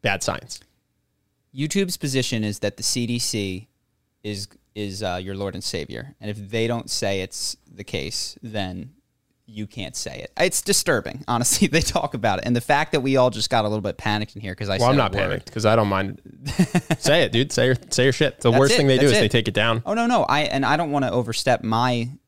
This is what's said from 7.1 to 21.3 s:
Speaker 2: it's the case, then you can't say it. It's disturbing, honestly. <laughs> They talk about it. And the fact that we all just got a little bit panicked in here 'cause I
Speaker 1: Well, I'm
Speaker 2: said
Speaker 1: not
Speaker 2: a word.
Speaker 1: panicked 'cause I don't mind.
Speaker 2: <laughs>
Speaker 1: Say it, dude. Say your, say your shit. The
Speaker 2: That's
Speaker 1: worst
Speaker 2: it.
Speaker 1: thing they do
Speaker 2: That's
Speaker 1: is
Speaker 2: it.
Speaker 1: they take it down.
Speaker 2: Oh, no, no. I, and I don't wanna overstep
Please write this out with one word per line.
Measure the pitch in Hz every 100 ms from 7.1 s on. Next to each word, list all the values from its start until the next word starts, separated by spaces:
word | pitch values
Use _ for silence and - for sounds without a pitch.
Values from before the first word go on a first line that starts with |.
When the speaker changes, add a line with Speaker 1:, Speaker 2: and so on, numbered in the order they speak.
| 98
Speaker 2:
it's | 95 - - - _
the | 85 101
case, | 98 67 - - -
then | 117 107 92 90 131 _ _ _ _ _ -
you | 107 104
can't | - 90 -
say | - 65
it. | - -
It's | 180 -
disturbing, | - 202 - 127 - 131 -
honestly. | 120 120 - 180
<laughs> |
They | 156
talk | - - 139 127
about | 107 95
it. | 117
And | 120
the |
fact | - 143 156
that | 151
we | 131 135
all | 127
just | 110 -
got | 117
a | 104
little | 107
bit | 98 -
panicked | 110 104 107 -
in |
here | 104 92
'cause | 101
I | 95
Speaker 1:
Well, | 120
I'm | 139
Speaker 2:
said |
Speaker 1:
not | 107
Speaker 2:
a | 98
word. | 92
Speaker 1:
panicked | 95 -
'cause | 110 107
I | 113
don't | 104
mind. | 95 98 - - - 139 -
Speaker 2:
<laughs> | 180 180 - 160
Speaker 1:
Say | - 160
it, | 127
dude. | 117 143
Say | - 123
your, | 127 -
say | - 131
your |
shit. | 127 151 -
The | 123
Speaker 2:
That's | 120
Speaker 1:
worst | 139
Speaker 2:
it. | -
Speaker 1:
thing | 139
they | 131
do | 139
Speaker 2:
That's |
Speaker 1:
is | 202
Speaker 2:
it. |
Speaker 1:
they | 107
take | 120 110
it |
down. | 101 113 113 -
Speaker 2:
Oh, |
no, | 220 233
no. | 240
I, | - 143
and | 151 135 127
I | 151
don't | 165
wanna | 143 127
overstep | 110 113